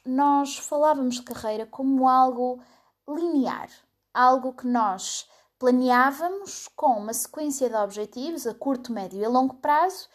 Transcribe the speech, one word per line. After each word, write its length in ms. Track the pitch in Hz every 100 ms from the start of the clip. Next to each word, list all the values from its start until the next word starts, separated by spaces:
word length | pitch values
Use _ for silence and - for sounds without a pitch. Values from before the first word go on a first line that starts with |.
nós 520 | 254 262 285 285 277 -
falávamos 600 | - 294 311 294 254 247
de 60 |
carreira 440 | - 233 220 214 220
como 420 | - 269 262 262
algo 500 | 254 262 240 254 247 - _ _ _ -
linear, 600 | 302 339 302 240 - - - _ _ _
algo 400 | 233 254 262 262
que 120 | 247 247
nós 640 | 247 208 185 - - - _ _ -
planeávamos 1080 | 254 247 254 247 254 277 349 392 381 - -
com 120 | - 294
uma 200 | 220 208
sequência 560 | 233 - 302 302 269 247
de 80 | 220
objetivos 720 | 202 208 208 247 294 320 233
a 80 |
curto, 360 | 233 277 247 247
médio 320 | 214 190 190
e 60 | 214
longo 280 | 254 262 262
prazo 520 | 302 302 370 381 -